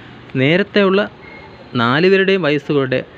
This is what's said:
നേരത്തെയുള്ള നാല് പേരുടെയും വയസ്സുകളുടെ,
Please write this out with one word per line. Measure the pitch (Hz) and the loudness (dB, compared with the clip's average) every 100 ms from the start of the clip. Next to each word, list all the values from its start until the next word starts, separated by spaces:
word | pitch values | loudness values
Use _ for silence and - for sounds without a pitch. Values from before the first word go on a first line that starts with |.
| - - - 135 | -20 -20 -8 -2
നേരത്തെയുള്ള | 135 180 202 208 196 196 208 - - - - - - | 0 0 0 0 2 0 -2 -8 -20 -20 -20 -20 -8
നാല് | 123 117 139 185 | -2 0 2 2
പേരുടെയും | 190 190 190 | 2 2 0
വയസ്സുകളുടെ, | 151 151 - 147 131 127 - | 0 -2 -2 -2 0 -4 -6